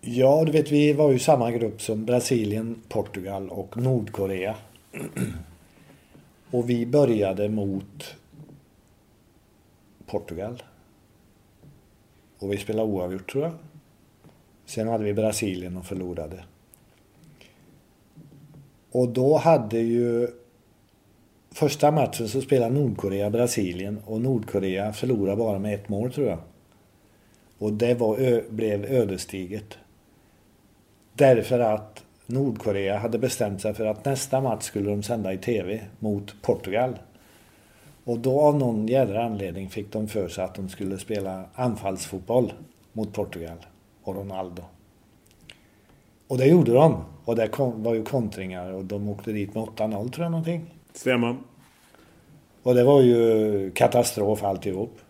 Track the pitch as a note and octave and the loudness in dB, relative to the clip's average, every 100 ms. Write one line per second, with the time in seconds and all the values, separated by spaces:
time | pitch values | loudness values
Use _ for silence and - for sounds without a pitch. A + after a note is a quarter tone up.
0 | - A#2+ C3 D3 D#3+ D3+ D3+ D3 D3 C#3+ | -4 4 6 6 4 2 4 4 4 6
1 | D3+ B2+ B2+ C#3+ A#2 A#2 A2+ G#2+ - A2 | 4 4 6 4 4 0 -2 -4 -6 -4
2 | A2 B2 A#2+ B2+ G#2 G#2+ A2+ A2+ - A2 | 2 0 2 0 0 -2 -4 -8 -6 -4
3 | G2+ - F#2 G2 F#2+ F2+ G2 A#2 B2+ B2+ | -4 -6 -8 -8 -8 -10 -10 -4 0 0
4 | G#2 G#2 F#2+ F#2+ F#2+ A2 - - _ - | -2 -4 -4 -2 -4 -6 -12 -20 _ -14
5 | - - E2 D#2+ D#2+ - _ _ - - | -12 -6 -6 -6 -16 -20 _ _ -20 -20
6 | _ - - _ _ B2 A#2+ A#2+ A#2+ D3 | _ -20 -20 _ _ -4 0 0 2 4
7 | C#3 A2 G2+ F#2+ G#2 G#2+ G2 G2 - - | 4 4 0 0 -2 -2 -2 -4 -8 -16
8 | - - _ - - - _ _ _ _ | -18 -18 _ -20 -20 -20 _ _ _ _
9 | _ _ _ _ _ _ _ _ _ _ | _ _ _ _ _ _ _ _ _ _
10 | - - - E2 G#2 A#2+ - _ _ _ | -8 -8 -8 -10 -10 -12 -18 _ _ _
11 | _ _ _ _ _ _ - - _ _ | _ _ _ _ _ _ -20 -20 _ _
12 | _ _ _ _ G2 G2+ - G#2+ A2 G2 | _ _ _ _ -6 -6 -4 -2 -2 -2
13 | F2+ F#2+ F#2+ C3+ D#3 E3 - - _ _ | -4 -8 -6 -4 -4 -8 -18 -20 _ _
14 | _ _ - _ _ _ - - A2 A2+ | _ _ -20 _ _ _ -12 -6 -2 -2
15 | G#2+ G#2 A2 G#2 G#2+ F#2 F2+ F2+ F2+ F#2+ | -2 0 0 0 -4 -4 -8 -10 -8 -8
16 | F2+ F2 D#2 F2+ F2+ _ _ - _ _ | -8 -8 -10 -12 -18 _ _ -20 _ _
17 | _ _ - - - _ _ _ _ _ | _ _ -20 -20 -20 _ _ _ _ _
18 | _ - - - - - - _ _ B2+ | _ -20 -20 -20 -20 -20 -20 _ _ 0
19 | B2 A#2 C3 D#3 D#3+ D#3 G#2+ A2+ A#2 A#2 | 0 2 4 4 6 4 2 -2 0 2
20 | A#2+ A#2 A#2+ - - _ _ _ _ _ | 2 0 -2 -4 -20 _ _ _ _ _
21 | _ _ _ _ _ - D3+ - D3+ D#3 | _ _ _ _ _ 0 0 4 4 4
22 | B2+ - A2+ C3+ C3 C3 A2+ C3+ C#3 G2+ | 0 -2 -4 -4 2 2 2 2 0 0
23 | G2+ G2 G#2 G#2+ A#2+ - F#2+ F2+ G2 G#2 | -4 -2 0 2 0 0 -2 -4 -6 -8
24 | G#2+ A2 B2 B2+ - G2+ F#2+ F#2+ G#2 G#2+ | -6 -4 0 -2 -2 -2 -2 -2 -4 -4
25 | B2+ A#2+ G2 G2+ A2+ G2 G2+ G2+ - G2+ | -2 0 0 0 -2 -2 -4 -6 -6 -4
26 | B2 B2+ C3 E2+ - _ _ _ _ _ | -4 -2 -2 -2 -10 _ _ _ _ _
27 | _ _ _ _ _ _ G#2+ G#2+ A#2+ A#2+ | _ _ _ _ _ _ -6 0 0 2
28 | A2+ G#2+ C3 A#2 G#2+ A2 A2 G#2 G2+ C3 | 2 2 2 0 0 -4 -2 -2 0 0
29 | G#2+ F#2 - G2 F2+ G#2 G#2+ - _ _ | 0 -2 -8 -10 -8 -10 -12 -20 _ _
30 | _ _ _ _ _ _ _ _ _ _ | _ _ _ _ _ _ _ _ _ _
31 | _ - C#3 A#2+ G2+ B2 A#2 G#2+ G#2+ - | _ 4 6 6 4 2 2 0 -4 -20
32 | - _ - B2+ C#3 A2 A2 G2 G2 G2+ | -20 _ -6 -2 -2 -2 -2 -2 0 -2
33 | A2+ A2+ B2+ - G#2+ G2 G#2+ G2+ A2 G#2+ | -2 0 -2 -2 -4 -2 -4 -2 -4 -2
34 | - C3+ - C3 C3+ F#2 - G#2+ G2+ G#2 | -4 -4 -2 -2 0 -4 -4 -4 -2 -4
35 | G2+ A#2 F#2 F#2+ G#2+ A2+ F2+ G#2+ G2+ - | -4 -4 -4 -6 -2 -2 -2 -8 -10 -8
36 | G#2+ G2+ G2+ - - A#2+ - G2+ B2+ A2+ | -4 -4 -6 -8 -2 -2 -2 -2 -2 -4
37 | - _ _ _ _ _ _ _ - - | -16 _ _ _ _ _ _ _ -20 -18
38 | - A#2 A#2+ C3+ D3+ D3 B2+ A2 A2 C3 | -6 -4 0 4 4 4 2 0 0 2
39 | A#2+ G2+ A#2 G#2+ F#2+ E2+ F#2+ - G#2 A2 | 2 0 -4 -4 -6 -8 -10 -10 -8 -6
40 | G#2+ G#2+ F2+ - F#2 - F#2+ - G2 F#2+ | -4 -4 -6 -4 -8 -6 -12 -8 -8 -8
41 | - G#2+ F#2+ F#2 F#2 - B2+ G#2+ G2 F#2 | -6 -6 -6 -8 -12 -4 -4 -2 -6 -6
42 | - F#2+ F#2 A#2+ A2+ - - _ _ A2 | -8 -10 0 0 0 -4 -20 _ _ -10
43 | G#2 G#2 F#2+ F2 E2 E2 - _ _ _ | -8 -6 -6 -8 -12 -14 -20 _ _ _
44 | - F#2+ G2 F#2+ F#2 F2 E2+ _ _ _ | -10 -10 -10 -10 -10 -12 -18 _ _ _
45 | _ _ _ _ - - _ _ _ _ | _ _ _ _ -20 -20 _ _ _ _
46 | _ _ _ C3 C3 F3 B2+ A#2+ D#3+ A2 | _ _ _ 4 8 8 8 8 8 6
47 | - - - A2+ A2 - C3 A2+ A2 A#2 | -6 -12 -4 0 0 0 -2 -2 -2 -2
48 | A2 C#3 G#2+ F#2+ F#2 F#2 F2+ F#2 F#2+ G#2 | -2 -2 -4 -6 -10 -8 -8 -8 -8 -6
49 | G#2 G2+ - G#2+ G2+ G#2+ A2 - G#2+ G#2 | -6 -8 -6 -6 -6 -6 -8 -4 -4 -4
50 | A#2 B2+ E3+ E3 D#3+ E3+ E3 - _ - | -6 -6 -4 -4 -4 -6 -8 -18 _ -6
51 | C3 B2 A#2+ C3 - _ - _ _ _ | 0 2 2 -2 -10 _ -20 _ _ _
52 | _ _ _ - _ _ - B2 B2 C#3+ | _ _ _ -20 _ _ 4 6 8 10
53 | B2+ A#2+ A2+ A2 G#2+ G#2 F#2+ - B2 A#2+ | 10 8 6 4 4 0 -2 2 4 4
54 | A#2+ - G2+ G#2 G2+ F#2+ G#2+ F#2 A#2 - | 2 0 0 0 0 -2 -4 -4 -6 -10
55 | - | -20